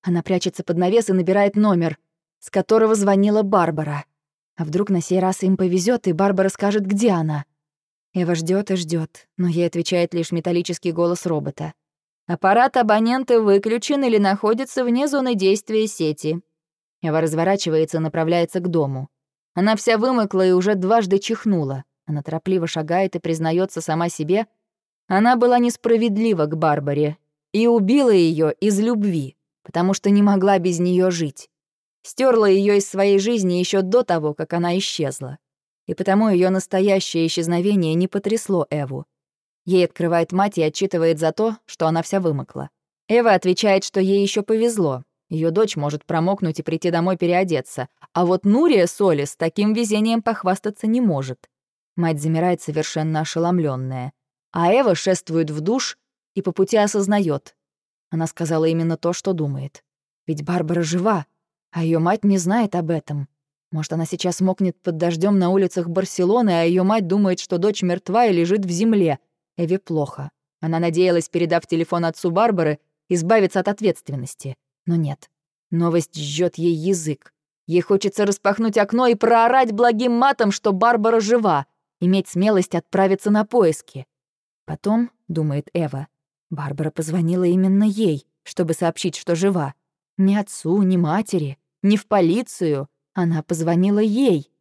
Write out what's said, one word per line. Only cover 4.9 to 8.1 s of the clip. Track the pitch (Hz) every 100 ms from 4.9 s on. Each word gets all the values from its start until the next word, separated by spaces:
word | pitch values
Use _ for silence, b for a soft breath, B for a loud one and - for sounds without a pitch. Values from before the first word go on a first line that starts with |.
| 185
сей | - 185
раз | 185 185
им | 190 190
повезёт, | 185 185 180 247 190
и |
Барбара | 165 196 196 190
скажет, | - 202 208 190
где | 202 233
она? | 175 160 147 - _ _ _ _ _ _